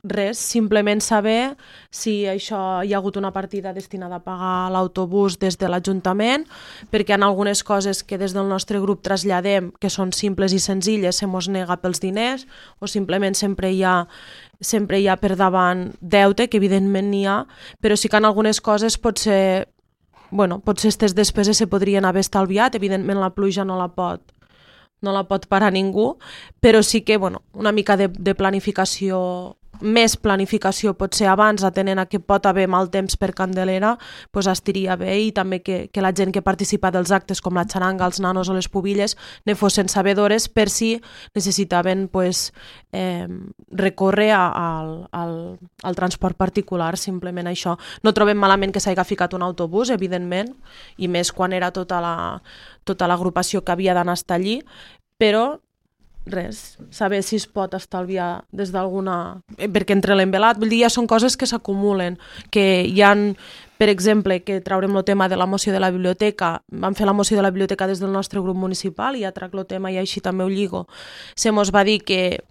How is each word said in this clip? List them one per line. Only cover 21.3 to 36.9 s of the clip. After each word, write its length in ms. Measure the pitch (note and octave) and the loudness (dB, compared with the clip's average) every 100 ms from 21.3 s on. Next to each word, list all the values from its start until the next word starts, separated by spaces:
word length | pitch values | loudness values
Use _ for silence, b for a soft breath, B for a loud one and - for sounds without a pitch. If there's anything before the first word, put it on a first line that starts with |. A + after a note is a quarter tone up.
| - G3+ G#3 | 2 2 2
se 80 | G#3+ | 2
podrien 380 | G3 G3 G3 | 0 2 2
haver 180 | G3 F3+ | 2 0
estalviat, 500 | F#3+ G3+ F#3+ F#3+ B3 | 0 0 0 2 0
evidentment 460 | A#3+ G3 F#3+ F#3 G3 | 0 -2 -2 -2 -2
la 140 | F#3 | -2
pluja 300 | F#3 G3 F#3+ | 0 -2 -2
no 120 | F#3+ F#3 | -4 -4
la 120 | F3+ | -6
pot, 300 | F3 F3 F3 _ _ b b b b b _ | -4 -4 -6 _ _ b b b b b _
no 100 | G3 | -4
la 120 | G3 F#3+ | -2 -2
pot 180 | G3 - | -4 0
parar 220 | G3 G#3 | 2 4
ningú, 460 | F#3+ G3 F#3+ A3+ D#4 B B B - | 2 0 0 -2 -2 B B B 4
però 220 | A#3+ A3 | 6 8
sí 200 | G#3 A3+ | 6 0
que, 140 | - G#3+ | 2 2
bueno, 260 | F#3+ F#3 _ | 0 -6 _
una 200 | - G#3+ | -4 0
mica 240 | G#3+ G3+ G3 | 0 2 2
de, 120 | G3 | 2
de 260 | F3+ F#3 | 0 -2
planificació 1200 | F#3+ F#3+ G3 G3+ F#3+ F#3+ - G3 F#3 F3+ F3+ F3+ - - - | 0 0 0 -2 -2 -2 -2 -2 -2 -2 -4 -10 -16 -20 -8
més 360 | G#3 A3+ A3+ - | 0 4 4 2
planificació 760 | A3 G3 G3 G#3+ F#3+ F#3+ G#3+ F#3+ | 0 0 0 0 0 0 -2 -2
potser 280 | F#3+ - G3+ | -4 0 2
abans, 320 | G3 G#3+ G#3+ | 6 4 4
atenent 340 | F#3+ F#3 G3 F#3+ | 0 0 0 -2
a 80 | F#3 | -2
que 140 | G3+ | -4
pot 260 | - G3 G3+ | 0 2 4
haver 200 | F#3+ F#3+ | 2 2
mal 220 | F#3 F#3 | 2 2
temps 260 | G3 F#3+ - | -2 -2 -2
per 160 | G3 | -4
Candelera, 640 | F3+ F#3+ F#3 F#3 F#3 G#3 A#3+ B B B | -2 -4 -2 -2 0 0 -2 B B B
pues 160 | G3+ G3 | -2 0
estiria 460 | F#3 - G3 F#3+ F3+ | 0 -2 -2 -2 -2
bé, 220 | F#3 G3 | -2 0
i 100 | A3 | 0
també 280 | G#3 F#3 F#3 | 0 -2 -4
que, 260 | F3 F#3 - | -4 -6 -4
que 100 | - | 0
la 80 | F#3+ F3+ | 0 2
gent 160 | F#3+ | 0
que 100 | F#3+ | 0
participa 480 | F#3 F#3 G3 G#3 F#3+ | 0 -2 0 0 0